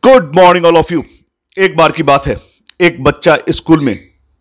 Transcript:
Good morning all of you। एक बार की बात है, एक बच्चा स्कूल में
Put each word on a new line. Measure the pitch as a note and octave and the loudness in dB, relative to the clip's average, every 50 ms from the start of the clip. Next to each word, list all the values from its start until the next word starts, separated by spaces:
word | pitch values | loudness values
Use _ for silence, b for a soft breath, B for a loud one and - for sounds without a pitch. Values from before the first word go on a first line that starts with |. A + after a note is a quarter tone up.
| - | 4
Good | B3 C4 B3+ F3+ | 4 4 4 2
morning | D3 C#3+ F3+ F#3 F3+ F3 F3+ E3+ | 0 0 2 4 4 2 2 2
all | E3+ E3+ E3 D3+ | 2 2 2 0
of | - F3 | -2 -6
you। | D#3+ A#2+ _ _ _ _ _ _ _ _ _ _ F#3+ | -8 -8 _ _ _ _ _ _ _ _ _ _ -4
एक | F#3+ F#3 D#3 | -4 -2 0
बार | D#3+ E3 D3+ D3+ | 0 0 0 0
की | D#3 D#3 | -2 -2
बात | C#3 C#3 C#3 - | 0 0 0 -2
है, | D3 A2+ - _ _ _ _ _ _ - _ | -6 -10 -10 _ _ _ _ _ _ -6 _
एक | F3+ F3 - - C3 | -2 -2 -2 0 -2
बच्चा | D3 C#3+ - - F3 D#3 C3 - - | -4 -2 0 0 0 0 0 -2 -4
स्कूल | D#3+ - - - D#3+ D#3 | -6 -6 0 0 0 0
में | C#3+ C3 G2+ F#2+ - _ _ _ _ _ _ _ | 2 -4 -6 -8 -14 _ _ _ _ _ _ _